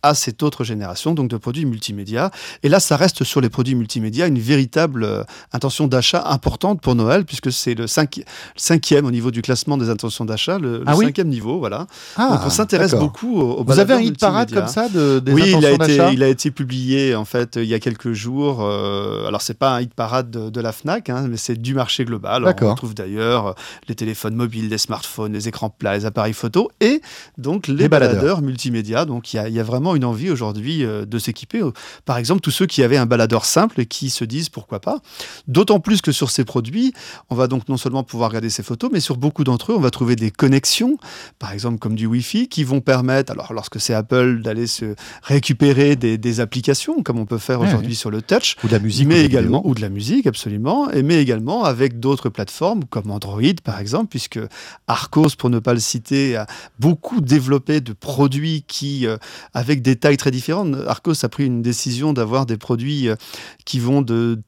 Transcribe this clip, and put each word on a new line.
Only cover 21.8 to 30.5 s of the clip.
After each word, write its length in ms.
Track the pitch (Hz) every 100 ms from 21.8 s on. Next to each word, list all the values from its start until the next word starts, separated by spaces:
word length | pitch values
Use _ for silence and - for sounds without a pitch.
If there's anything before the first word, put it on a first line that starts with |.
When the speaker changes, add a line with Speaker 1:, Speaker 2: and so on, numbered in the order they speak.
| 120 - 120
Speaker 1:
global. 260 | 113 95 120
Alors, 120 | 117
on 40 |
Speaker 2:
D'accord. 200 | 95 110
Speaker 1:
retrouve 220 | 120 120
d'ailleurs, 540 | 107 95 104 113 120 101
euh, 60 | 92 - - -
les 80 | 113
téléphones 400 | 110 110 110 113
mobiles, 340 | 120 113 110
les 80 | 107
smartphones, 560 | - 107 - - 107
les 140 | 107 110
écrans 220 | - 113
plats, 240 | - 104 101
les 80 | 107
appareils 280 | 110 107
photo 360 | 110 151 175 233 _
et 200 | 214 294 - - - -
donc 300 | 127 190 -
les 60 | 139
Speaker 2:
Les 140 | 151
baladeurs. 260 | 151 131 101
Speaker 1:
baladeurs 240 | 143 185
multimédia. 640 | 143 127 127 117 107 113 165
Donc, 280 | 120 113
il 40 | 113
y 20 |
a, 100 | 107
il 60 | 113
y 40 |
a 40 |
vraiment 320 | 110 123 160 165
une 100 | 123
envie 240 | 110 170
aujourd'hui, 540 | 139 110